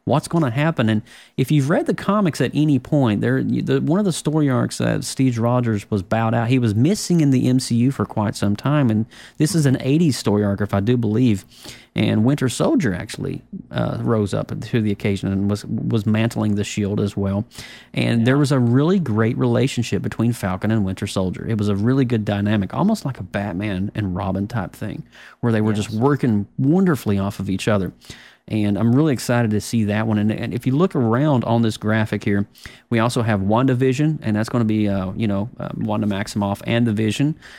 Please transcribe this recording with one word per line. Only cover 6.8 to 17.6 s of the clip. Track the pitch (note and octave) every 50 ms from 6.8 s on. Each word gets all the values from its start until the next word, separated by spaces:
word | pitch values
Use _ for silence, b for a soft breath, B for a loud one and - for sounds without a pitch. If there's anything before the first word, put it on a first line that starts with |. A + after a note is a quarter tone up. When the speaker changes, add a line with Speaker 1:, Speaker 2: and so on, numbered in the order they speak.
| B2 D#3+ G#3 G#3+ - - F3 E3+
Speaker 1:
in | D#3 C#3+
the | C3 B2+ A#2 B2+
M | B2+ C3
C | - - B2 A#2
U | A#2 C3+
for | C3+ - G#2+
quite | - - - G#2 G#2 -
some | - - G2+ G2+
time, | - - C3 D3 D3+ C#3+ A#2
and | G#2+ G#2 A2+ B B B B B B B
this | F#3+ - -
is | E3+ D3
an | C3+ B2 -
eighties | - C3 C#3 E3 F3+ D#3 A#2 -
story | - - G2+ G#2 G#2
arc, | G2+ G2 F#2
if | G#2 G2 -
I | G2+
do | G2 A2 B2 A#2+
believe. | A2+ G#2+ G#2+ A2+ C3 B2 G#2 G2 - B B B B B B B B B B
And | - A2 A2 G#2+ G#2+ G#2+
Winter | B2 D3 D3 C#3+ B2
Soldier | - - D#3+ G#3 E4 C4 E3 A2 F2+
actually, | - - A#2+ - - F#2+ F#2 F2+ - - _ - - - -
uh, | - A#2+ A#2 A2+ - A2+
rose | A#2+ B2 A#2 A2 G#2 G2 G2+
up | G#2+ G#2 - - G#2
to | A2 A2 - A#2+
the | G#2+ G#2+
occasion | G2+ - - G#2+ G2 F#2+ - G2 G2
and | G2 G2 G2+
was, | G#2 G2+ -
was | A#2 A2+ A2+ - - A#2 A2+ G2
mantling | G#2+ G#2+ G#2+ A2+ A#2 - - G#2+ G#2+ G2+
the | G2+ G2
shield | - - - G#2 G2 G#2 G#2+
as | G#2 G2+ - -
well. | G2 G2 G2 G2+ - - B B